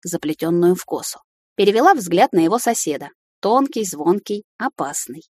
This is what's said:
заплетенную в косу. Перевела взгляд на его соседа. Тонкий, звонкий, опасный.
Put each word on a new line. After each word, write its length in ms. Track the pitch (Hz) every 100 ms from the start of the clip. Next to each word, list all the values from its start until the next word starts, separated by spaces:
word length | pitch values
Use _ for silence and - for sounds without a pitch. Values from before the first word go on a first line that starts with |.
заплетенную 720 | 170 165 151 156 165 175 175
в 100 | 185
косу. 360 | - 143 - - _ _ _
Перевела 400 | - 202 220 339
взгляд 380 | 311 180 170 262
на 80 | 175
его 180 | 165 233
соседа. 520 | - 226 160 139 143 _ _ -
Тонкий, 420 | 196 254 269 226
звонкий, 600 | 196 151 160 202 - 208 - -
опасный. 680 | 180 - 143 151 - 160 -